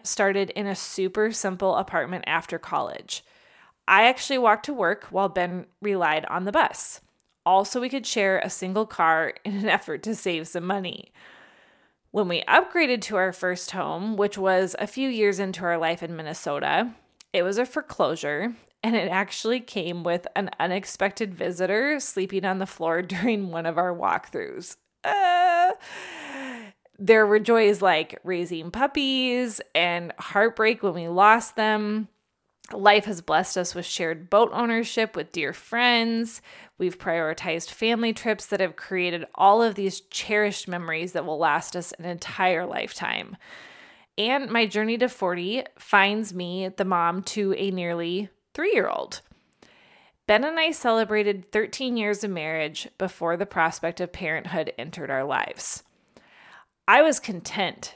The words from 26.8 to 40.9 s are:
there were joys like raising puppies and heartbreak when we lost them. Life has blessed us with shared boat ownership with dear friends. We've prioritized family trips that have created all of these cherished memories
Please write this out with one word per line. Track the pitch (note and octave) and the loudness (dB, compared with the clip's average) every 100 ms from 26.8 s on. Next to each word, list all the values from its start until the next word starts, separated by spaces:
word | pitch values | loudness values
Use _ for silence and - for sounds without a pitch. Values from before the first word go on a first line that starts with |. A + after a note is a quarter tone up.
| _ - | _ -2
there | G3 A3 G#3 | 6 8 8
were | G#3+ | 6
joys | G#3+ A3+ G#3 G3 | 6 6 6 4
like | F#3+ D#3 - - | 4 4 0 -8
raising | F3 F3 E3+ D#3+ E3+ | -6 -4 -4 -6 -6
puppies | A#3 C#4 D4 C4+ C4 B3+ B3 B3 - - | -2 0 0 0 0 0 0 -2 -6 -2
and | D#3 F3 F3 E3+ - | 0 2 0 -6 -12
heartbreak | - G3+ A3+ A3+ A3 A3+ | -2 2 2 4 2 2
when | G3+ | -2
we | E3+ E3+ | -2 -2
lost | F3+ G#3 A#3 - - | 6 8 6 2 0
them. | G#3+ G#3+ G#3 G#3+ G#3 _ _ _ _ _ - | 2 2 0 -4 -6 _ _ _ _ _ -14
Life | G#3+ G3+ G#3 | 4 6 6
has | G#3 E3+ | 4 -6
blessed | E3 D#3+ F#3+ F#3 | 0 2 2 -2
us | F3+ F3 | -4 -6
with | F3+ | -6
shared | - E3 E3 F3 | -4 -4 -4 2
boat | G#3 A#3+ | 4 4
ownership | - A#3 A3+ A3+ A#3 A3 | 2 0 0 -2 -2 -2
with | E3 E3+ | -2 -6
dear | F3+ D3 | -4 -6
friends. | - - A#3 B3 A#3 A3+ A3+ A#3 - - - - - | -6 -6 2 4 4 2 -2 -4 -8 -16 -20 -16 -4
We've | F3+ F3+ | -4 -4
prioritized | F#3+ E3 D#3 D#3+ F3+ E3 - | -4 -2 -2 -4 -4 -6 -6
family | - A3+ A3+ A#3 | -2 0 2 0
trips | A3 A#3 G#3+ - | -2 -2 -4 -2
that | G3 | -2
have | F3+ | -2
created | - - F#3+ F3 E3+ - - | -4 -6 -2 -2 -4 -6 4
all | G3 A3 | 6 6
of | A3+ G3+ | 4 0
these | G3 - | -4 -4
cherished | - - - G#3+ G#3 G3 F#3 | -10 -8 0 2 2 0 -8
memories | F3 E3 | -8 -6